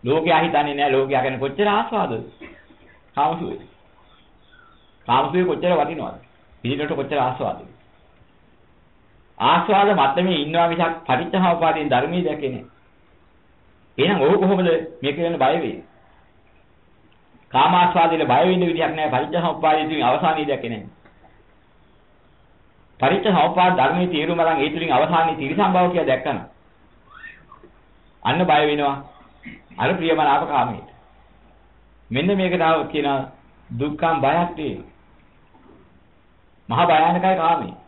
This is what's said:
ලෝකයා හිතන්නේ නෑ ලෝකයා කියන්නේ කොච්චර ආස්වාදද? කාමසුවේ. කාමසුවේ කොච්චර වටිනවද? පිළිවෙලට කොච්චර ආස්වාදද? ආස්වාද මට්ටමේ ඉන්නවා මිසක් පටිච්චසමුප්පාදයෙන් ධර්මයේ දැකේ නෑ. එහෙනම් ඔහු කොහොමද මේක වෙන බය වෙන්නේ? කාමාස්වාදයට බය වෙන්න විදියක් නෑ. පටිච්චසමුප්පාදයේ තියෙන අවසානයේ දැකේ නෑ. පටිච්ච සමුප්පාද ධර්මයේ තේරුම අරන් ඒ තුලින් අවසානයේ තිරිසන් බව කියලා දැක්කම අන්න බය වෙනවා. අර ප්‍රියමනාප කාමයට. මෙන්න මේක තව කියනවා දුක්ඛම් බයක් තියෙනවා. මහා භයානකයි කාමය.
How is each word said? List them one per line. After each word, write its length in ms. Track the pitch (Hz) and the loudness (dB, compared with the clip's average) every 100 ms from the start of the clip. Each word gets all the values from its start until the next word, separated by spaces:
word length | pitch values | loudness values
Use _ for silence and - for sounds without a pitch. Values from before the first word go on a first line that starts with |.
ලෝකයා 360 | 120 156 160 160 | 0 0 2 2
හිතන්නේ 360 | 165 147 147 143 | 2 0 -2 0
නෑ 160 | 143 | 0
ලෝකයා 300 | 135 135 139 | 2 0 0
කියන්නේ 180 | 131 131 | -2 -4
කොච්චර 280 | 135 139 208 | -6 -2 0
ආස්වාදද? 440 | 208 233 214 185 113 - - - - _ - - - _ | 0 -2 -4 -4 -6 -10 -18 -20 -20 _ -20 -20 -20 _
කාමසුවේ. 560 | - 151 165 165 - - _ _ _ _ _ _ _ _ - - _ _ _ - | -2 -2 -2 -8 -10 -16 _ _ _ _ _ _ _ _ -20 -20 _ _ _ 0
කාමසුවේ 400 | 123 151 175 185 | 0 2 0 0
කොච්චර 280 | 147 170 | 0 0
වටිනවද? 440 | 170 - 160 113 - - _ _ - | 0 0 -4 -10 -12 -20 _ _ -12
පිළිවෙලට 380 | 117 139 147 151 | -6 -4 -4 -4
කොච්චර 240 | 135 143 | -4 -2
ආස්වාදද? 400 | 127 123 117 80 - - _ _ _ _ _ _ _ _ _ _ _ _ _ _ _ - | -2 -2 -6 -8 -14 -20 _ _ _ _ _ _ _ _ _ _ _ _ _ _ _ -2
ආස්වාද 520 | 113 170 175 196 202 | 2 2 4 4 4
මට්ටමේ 460 | 190 139 - 185 170 | 4 2 2 0 0
ඉන්නවා 300 | 147 165 170 | -2 0 0
මිසක් 280 | 170 165 - | 2 -2 -2
පටිච්චසමුප්පාදයෙන් 880 | - 127 170 190 180 170 160 160 143 | -2 -2 0 0 2 2 2 0 0
ධර්මයේ 340 | 127 143 175 | 0 0 -2
දැකේ 280 | 170 151 139 | -2 -4 -6
නෑ. 140 | 120 - _ _ _ _ _ _ _ _ _ _ _ _ - | -8 -12 _ _ _ _ _ _ _ _ _ _ _ _ -2
එහෙනම් 240 | 151 190 | 0 2
ඔහු 140 | 139 185 | 4 4
කොහොමද 320 | 185 190 175 165 - - | 2 2 2 0 -2 -6
මේක 200 | 135 147 | -6 -2
වෙන 180 | 170 165 | -4 0
බය 180 | 131 | 0
වෙන්නේ? 300 | 165 135 - - _ _ _ _ _ _ _ _ _ _ _ _ _ _ _ _ | 2 -4 -8 -16 _ _ _ _ _ _ _ _ _ _ _ _ _ _ _ _
කාමාස්වාදයට 720 | 131 143 175 175 180 165 160 143 | 2 4 4 4 4 2 2 2
බය 180 | 127 175 | 4 4
වෙන්න 180 | 185 | 2
විදියක් 300 | 175 165 156 | 0 0 -2
නෑ. 160 | 160 151 | -2 -2
පටිච්චසමුප්පාදයේ 800 | 127 151 170 170 160 160 156 156 | -2 -2 -2 -2 0 2 2 0
තියෙන 200 | 151 123 | -2 0
අවසානයේ 400 | 135 165 160 147 | 2 0 -2 -2
දැකේ 220 | 131 117 | -4 -6
නෑ. 160 | 110 95 - - _ - _ _ _ _ _ _ _ _ _ _ _ _ _ _ _ _ - | -10 -12 -20 -20 _ -20 _ _ _ _ _ _ _ _ _ _ _ _ _ _ _ _ -2
පටිච්ච 260 | 160 190 220 | 0 0 0
සමුප්පාද 460 | 180 156 180 180 | 2 2 2 2
ධර්මයේ 340 | 175 - 180 180 | 4 0 2 -2
තේරුම 320 | 160 160 170 | -2 -2 0
අරන් 200 | 165 160 | 0 0
ඒ 100 | 151 | -2
තුලින් 240 | 156 160 | -4 -2
අවසානයේ 420 | 131 156 170 165 160 | 0 2 2 0 -2
තිරිසන් 380 | 139 175 190 | -4 -2 0
බව 120 | 180 180 | 2 2
කියලා 180 | 175 139 | 0 0
දැක්කම 340 | 131 156 117 - - _ _ _ _ _ - - - - - - _ _ _ _ _ | -2 -2 -8 -10 -20 _ _ _ _ _ -20 -20 -20 -20 -20 -20 _ _ _ _ _
අන්න 160 | - 147 | -4 -2
බය 220 | 180 151 | 2 2
වෙනවා. 320 | 151 147 143 139 - - - _ - - _ | 2 0 -2 -4 -10 -20 -20 _ -20 -20 _
අර 160 | - 135 | -4 -2
ප්‍රියමනාප 520 | 175 160 151 151 143 151 | -2 0 0 2 2 0
කාමයට. 440 | 143 120 98 - - _ _ _ _ _ _ _ _ _ _ _ | -2 -2 -4 -14 -20 _ _ _ _ _ _ _ _ _ _ _
මෙන්න 180 | 117 175 | -4 0
මේක 240 | 196 185 | 0 0
තව 280 | 180 160 160 139 | 0 2 2 0
කියනවා 440 | 151 143 135 131 - - _ _ | -4 -2 -2 -6 -14 -20 _ _
දුක්ඛම් 460 | 117 143 147 165 131 | -6 -6 -2 -2 0
බයක් 320 | 135 160 175 | 0 0 -2
තියෙනවා. 380 | - 147 104 - _ _ _ _ _ _ _ - - _ _ _ _ _ _ _ _ - | -4 -8 -8 -14 _ _ _ _ _ _ _ -20 -20 _ _ _ _ _ _ _ _ -6
මහා 160 | 113 175 | 0 4
භයානකයි 500 | 156 165 180 185 185 | 4 4 2 0 2
කාමය. 340 | 165 165 180 - | 2 0 -2 -12